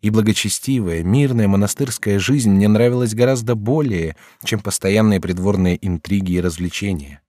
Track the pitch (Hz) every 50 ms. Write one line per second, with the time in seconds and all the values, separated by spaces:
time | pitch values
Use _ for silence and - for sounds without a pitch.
0 | - 107 107 110 107 107 107 - - 104 - - - - 135 127 107 87 82 82
1 | 82 90 104 139 143 135 127 117 107 98 98 98 104 104 - - 143 131 113 -
2 | - 104 101 101 90 - 135 147 117 107 98 95 101 104 107 107 120 123 123 123
3 | 123 113 107 110 120 127 135 123 113 113 120 107 101 110 135 156 151 131 104 87
4 | 82 80 76 _ - - _ _ - - - 107 - 101 95 - - 95 98 107
5 | 110 107 104 95 82 90 92 87 90 101 101 95 92 90 87 85 - 98 90 80
6 | _ - 101 101 95 90 90 90 87 90 80 80 87 85 - - 101 101 95 78
7 | 71 69 71 - _